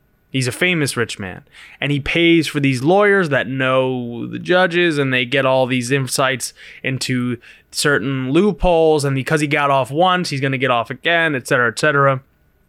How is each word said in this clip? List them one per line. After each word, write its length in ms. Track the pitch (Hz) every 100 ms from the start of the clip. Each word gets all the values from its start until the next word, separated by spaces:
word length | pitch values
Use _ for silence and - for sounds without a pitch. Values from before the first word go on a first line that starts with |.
| _ _ _
He's 180 | 135 123
a 40 |
famous 440 | - 180 170 135 -
rich 220 | 113 -
man. 260 | 95 87 - - - -
And 140 | 139
he 80 | 147
pays 460 | 143 165 170 170 147
for 120 | 147
these 240 | 139 127
lawyers 460 | 139 190 208 196 165
that 200 | 131 107
know 760 | 135 131 131 131 127 120 117 120
the 120 | 120
judges, 580 | 160 180 185 170 175 147
and 160 | 135
they 140 | 127 123
get 180 | 139
all 220 | 131 131 127
these 240 | 127 120
insights 640 | 139 127 - 135 127 - - - -
into 560 | 131 131 - 127 123 117 - - _
certain 600 | - 151 139 123 135 131
loopholes. 720 | 156 208 185 180 165 160 156
And 100 | 139
because 280 | 135 127 156
he 40 | 151
got 240 | 151 143
off 200 | 139 127
once, 400 | 143 185 180 170
he's 100 | 139
gonna 160 | 135 131
get 140 | 131
off 180 | 120 110
again, 460 | 131 156 170 165
et 120 | 135 -
cetera, 220 | 135 120
et 100 | -
cetera. 440 | 156 143 139 131 - _ _ _